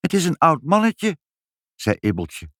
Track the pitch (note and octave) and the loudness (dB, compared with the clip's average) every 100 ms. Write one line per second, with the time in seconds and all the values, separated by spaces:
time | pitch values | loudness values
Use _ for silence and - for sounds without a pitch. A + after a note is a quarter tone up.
0 | - G3+ F3+ D3+ E3 D3+ C3 G3+ A3+ - | 0 0 0 2 2 2 2 2 2 0
1 | G#3+ E3 _ _ _ _ _ _ - G#2 | -4 -4 _ _ _ _ _ _ -2 0
2 | G#2 F2 E2+ - D#2 | -2 -2 -6 -10 -20